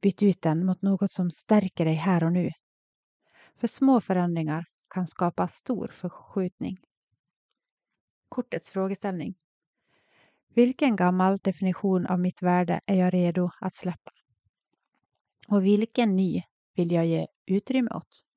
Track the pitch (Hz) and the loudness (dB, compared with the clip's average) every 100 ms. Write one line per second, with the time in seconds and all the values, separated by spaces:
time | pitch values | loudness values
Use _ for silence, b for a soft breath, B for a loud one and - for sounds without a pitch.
0 | 202 - 208 180 165 156 185 180 196 196 | 0 2 2 2 0 0 0 0 0 0
1 | 202 - 180 - - 214 190 - 160 160 | -2 -2 -4 -4 2 2 2 -2 0 0
2 | 165 175 165 180 175 156 _ _ _ _ | 2 2 2 0 -2 -6 _ _ _ _
3 | _ _ b b b b 233 - 269 254 | _ _ b b b b -8 0 4 4
4 | - 185 175 170 156 156 170 _ _ - | 2 0 0 0 -2 -4 -6 _ _ -6
5 | 175 - 175 - 180 - - 240 160 - | -6 -2 -4 -2 -6 -6 -8 -6 -6 -10
6 | 180 - - - 185 _ 180 190 _ _ | -12 -12 -10 -4 -4 _ -10 -10 _ _
7 | _ _ _ _ _ _ _ _ _ _ | _ _ _ _ _ _ _ _ _ _
8 | _ _ _ - 247 - - 190 190 196 | _ _ _ -10 -6 -8 -8 -6 -4 -4
9 | 202 185 151 185 _ _ _ _ _ _ | -6 -6 -8 -10 _ _ _ _ _ _
10 | _ _ _ _ _ - 247 254 285 208 | _ _ _ _ _ 2 2 2 0 2
11 | 180 185 185 196 - 185 190 180 196 185 | 2 2 2 2 -2 -2 -2 -2 0 0
12 | 175 185 180 - 180 180 175 170 - 196 | 0 -2 -2 -2 0 0 0 -4 0 0
13 | 180 180 175 165 180 - 190 - 180 170 | 2 2 0 0 -2 -4 -10 -8 -10 -10
14 | - _ _ _ _ _ _ _ _ _ | -16 _ _ _ _ _ _ _ _ _
15 | _ _ _ _ - 202 190 208 220 - | _ _ _ _ 0 2 4 2 2 0
16 | 233 185 190 180 - _ _ - 175 170 | 0 2 0 -2 -8 _ _ -4 0 0
17 | 165 165 160 _ - 190 - 262 233 - | 0 -2 -4 _ -4 -4 0 -2 -2 -6
18 | - - _ | -12 -20 _